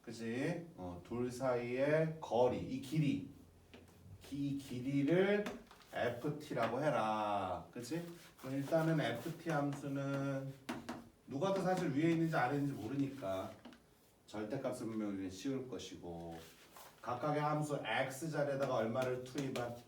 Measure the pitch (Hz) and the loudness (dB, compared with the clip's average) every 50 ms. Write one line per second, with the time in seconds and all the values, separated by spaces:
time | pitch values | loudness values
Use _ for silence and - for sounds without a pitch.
0 | _ 120 113 113 113 113 117 131 143 165 175 170 170 - - - 92 90 90 - | _ -12 -10 -6 -4 -2 0 0 0 0 0 -2 -6 -10 -12 -10 -8 -8 -8 -10
1 | - - 117 120 123 127 123 - 135 127 120 120 120 120 123 131 139 147 151 160 | -8 -6 -2 -2 -2 -2 -2 0 2 2 2 2 2 0 2 2 4 6 6 4
2 | 160 160 - - - - - 120 123 120 107 - - - - - - - 156 160 | 4 2 0 -6 -4 2 6 6 6 6 6 2 -2 -2 -4 -4 -4 0 2 4
3 | 147 127 110 - - - - - - - - - - - - - - - - - | 4 4 4 2 -2 -8 -12 -18 -20 -20 -20 -20 -20 -20 -20 -20 -20 -20 -20 -20
4 | - - - - - - 277 285 285 139 - 277 - - 123 123 123 139 143 139 | -18 -18 -18 -16 -12 -8 -4 -2 0 0 0 -2 -4 -6 -6 -4 -2 2 2 4
5 | 139 143 170 185 202 202 208 208 208 - - - - - - - - - - - | 4 6 6 6 6 6 4 2 2 -2 -6 -8 -14 -18 -20 -20 -18 -8 -2 0
6 | 107 - - - - 151 - - - - 143 123 117 110 113 131 151 151 127 117 | 0 0 0 0 -2 -4 -4 -4 -6 -4 0 0 2 2 2 2 2 2 4 4
7 | 110 110 110 107 107 104 104 101 95 95 95 95 - - - 120 120 117 156 170 | 2 2 2 2 2 0 0 0 0 -2 -2 -4 -6 -10 -10 -10 -6 -4 -4 -4
8 | 170 170 - - - - - - 131 131 135 139 135 135 165 165 160 160 160 151 | -4 -6 -12 -14 -18 -20 -18 -12 -6 -4 -2 -2 0 2 2 4 4 4 4 4
9 | 131 117 117 - - 165 156 - - 170 160 147 143 143 139 - - 143 139 139 | 2 0 -2 -2 -4 -6 -8 -6 -4 0 0 2 2 0 -2 -4 -4 -4 -2 -2
10 | 139 139 139 139 139 139 135 135 135 139 139 - - - - - - - - - | -2 -2 0 0 0 0 -2 -2 -4 -6 -10 -10 -10 -10 -10 -8 -8 -10 -10 -10
11 | - - - - - - 120 143 180 196 190 190 170 185 180 - 180 147 131 143 | -12 -18 -20 -20 -12 -6 -2 0 2 2 2 2 4 2 2 2 2 2 2 4
12 | 160 165 165 165 165 160 156 147 139 143 143 143 139 139 - 104 107 113 143 139 | 4 6 6 4 4 4 4 2 2 4 2 2 2 0 -2 -4 -4 -2 0 0
13 | 139 - - - - 95 95 95 92 - - - - - - - - - - _ | 0 0 -2 -4 -2 -2 -2 -2 -2 -6 -10 -14 -18 -20 -20 -20 -20 -20 -20 _
14 | _ - _ _ _ - - 107 107 117 139 131 - 127 110 - 120 110 110 110 | _ -20 _ _ _ -10 -6 -6 -4 -2 -4 -2 -2 -2 -2 -2 -4 -4 -2 -2
15 | 107 101 98 95 95 92 92 - - 139 131 127 - - 95 90 - - 92 87 | -2 -2 -2 -4 -4 -6 -6 -4 -2 -2 -2 -2 -4 -6 -8 -10 -8 -10 -12 -10
16 | 87 87 85 85 85 85 82 82 - - - - - - - - - - - - | -10 -8 -8 -8 -8 -8 -10 -10 -12 -16 -20 -20 -20 -20 -18 -18 -18 -18 -18 -10
17 | - - - - 151 151 147 147 151 151 151 151 151 143 143 131 - - - - | -4 -4 -4 0 0 2 2 4 2 2 2 2 2 0 -2 -2 0 0 2 2
18 | 131 - - - 165 156 147 151 143 143 135 135 143 127 127 117 113 113 117 131 | 2 0 -2 -6 -6 -2 0 0 2 2 2 0 2 2 2 2 2 2 2 0
19 | 127 127 123 123 - - - 143 135 131 - 123 120 120 117 - - | 0 0 0 -2 -4 -6 -4 -4 -2 -2 -2 -2 -4 -4 -6 -10 -14